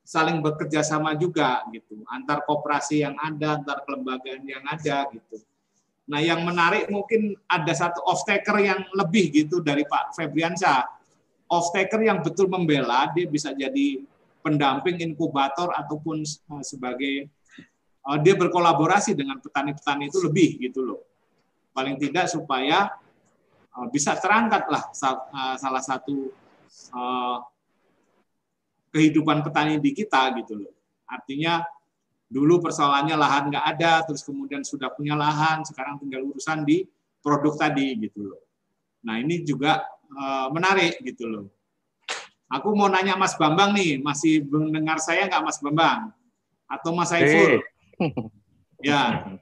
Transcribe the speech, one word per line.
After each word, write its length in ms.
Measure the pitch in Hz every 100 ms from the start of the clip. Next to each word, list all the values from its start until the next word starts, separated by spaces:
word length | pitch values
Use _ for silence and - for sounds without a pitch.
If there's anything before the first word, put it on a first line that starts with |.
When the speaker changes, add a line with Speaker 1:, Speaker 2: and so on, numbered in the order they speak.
Speaker 1:
saling 380 | - 165 160 165
bekerja 400 | 151 151 151 151
sama 320 | 151 156 156
juga 480 | 151 180 160 135 127 117
gitu, 320 | 113 _ 107 107
antar 340 | 127 131 147
koperasi 600 | - 147 147 147 - 151
yang 100 | 143
ada, 440 | 139 156 151 151 147
antar 240 | 143 139
kelembagaan 580 | - 135 127 127 131 131
yang 220 | 139 131
ada 400 | 139 160 151 139 139
gitu. 260 | 113 _ 110 _ _ _ _ _ _
Nah, 120 | - 147
yang 240 | 165 165
menarik 460 | 170 175 170 214 -
mungkin 480 | 202 196 220 214 196
ada 240 | _ 175 156
satu 320 | 151 175 170
off-taker 560 | 185 180 - 196 208 208
yang 220 | 196 190 190
lebih 380 | 190 180 214 170
gitu 300 | 147 151 175
dari 240 | 151 143
Pak 320 | 147 139 -
Febriansyah. 680 | - 156 143 165 180 180 135 120 - _ _ _ _
Off-taker 540 | _ 170 170 202 190 214
yang 240 | 220 185
betul 220 | 151 165 196
membela, 580 | 185 165 143 120 123 156
dia 160 | 160 170
bisa 240 | 147 147
jadi 500 | 135 131 139 143 135 - _ _ _
pendamping, 580 | 156 147 139 143 175 175
inkubator, 720 | 165 147 156 139 139 170 175
ataupun, 520 | 131 147 151 160 156
eh, 400 | 151 - _ 147
sebagai, 640 | 131 135 123 123 139 139 147 _ _ - - _ _ _
eh, 160 | - 151
dia 140 | 160
berkolaborasi 800 | 196 175 175 170 143 160 190 -
dengan 240 | 160 139 135
petani-petani 680 | 147 143 143 147 - 143 143
itu 80 | 185
lebih 380 | 170 170 151 117
gitu 220 | 123 135
loh. 200 | 123 95 - _ _ _ _ _ _
Paling 300 | 131 135 135
tidak 240 | - 165
supaya, 640 | 175 160 - 127 135 175 202 - _ _ _ _ _ _ _
eh, 180 | 123 120
bisa 280 | 143 - 160
terangkatlah 720 | 185 214 226 196 - 135 -
sa-, 320 | - 135 127
eh, 340 | - 139 131
salah 280 | 131 135 131
satu, 500 | 131 131 - 139 131 - _ _ _ - -
eh, 480 | 123 123 127 123 120 - _ _ _ _ _ _ _ _ _ _ _ _ _ _
kehidupan 560 | 151 156 151 156 147
petani 320 | 147 147 151 151
di 160 | 143
kita 400 | 135 214 135 131
gitu 240 | 120 110 107
loh. 160 | 98 _ _ _
Artinya 560 | - 123 - 139 165 170 - - _ _ _ _
dulu 320 | _ 127 147 175
persoalannya 560 | 160 151 143 139 151
lahan 300 | 156 139 139 147
nggak 160 | 143 151
ada, 240 | 156 165 165
terus 200 | 156 139
kemudian 400 | - 139 135 139
sudah 280 | 131 139 127
punya 240 | - 147
lahan, 480 | 151 147 151 160 160
sekarang 360 | 151 - 139 143
tinggal 240 | 139 131
urusan 400 | 139 139 160 156
di 220 | 147 170 190 _ _ _
produk 340 | 147 147 147 147
tadi 340 | 151 143 135 117
gitu 260 | 104 104
loh. 160 | 101 87 _ _ _ _ _ _
Nah, 160 | 113 110
ini 240 | 139 170
juga, 400 | 151 123 147 160 - - _
eh, 400 | 139 135 135 135
menarik 520 | 156 185 190 170 -
gitu 220 | 127 123 113
loh. 180 | 107 98 _ _ _ _ _ - - - _ _
Aku 260 | 135 208
mau 160 | 208 196
nanya 240 | 190 196
Mas 240 | 190 185 -
Bambang 400 | 156 165 202 202
nih, 240 | 175 135
masih 400 | 147 143 160 156
mendengar 560 | 139 151 156 156 156 156
saya 320 | 170 175 196
nggak 160 | 165
Mas 160 | 156 -
Bambang? 480 | 143 151 156 117 110 _ _ _ _ _
Atau 240 | _ 135 165
Mas 240 | 170 165
Saiful? 480 | - 139 160 - 113
Speaker 2:
Hey. 480 | - _ _ _ 165 - 113 _ _ _ _ _
Speaker 1:
Ya. 400 | 143 143 123 - 104 95